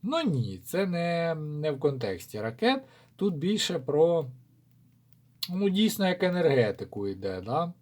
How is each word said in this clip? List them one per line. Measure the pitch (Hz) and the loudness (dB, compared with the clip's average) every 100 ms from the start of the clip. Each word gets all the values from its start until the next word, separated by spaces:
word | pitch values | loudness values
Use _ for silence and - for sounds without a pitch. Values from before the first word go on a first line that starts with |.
Ну | 202 320 | 0 0
ні, | 294 139 110 92 | 2 0 -2 -6
це | - 175 190 | -6 -2 0
не, | 170 170 170 170 | 0 0 0 0
не | 160 151 147 151 | -2 -6 -4 -2
в | 135 | 0
контексті | 147 135 113 92 - 107 | 0 0 -4 -6 -8 -6
ракет. | 110 117 226 269 - - _ - | -6 0 2 2 -4 -20 _ -4
Тут | 202 160 | -2 0
більше | 170 214 - 175 | 0 0 0 -2
про, | 131 147 170 170 135 - _ _ _ _ _ _ _ _ _ _ - | 0 4 6 4 0 -10 _ _ _ _ _ _ _ _ _ _ -8
ну, | 180 202 | 0 2
дійсно, | 185 214 - 190 | 4 2 2 0
як | 180 | 2
енергетику | 185 180 165 135 107 98 - 104 101 | 0 4 4 4 2 0 -8 -6 -6
йде, | 95 95 92 | -4 -6 -6
да? | 98 139 175 175 | -4 -2 -4 -6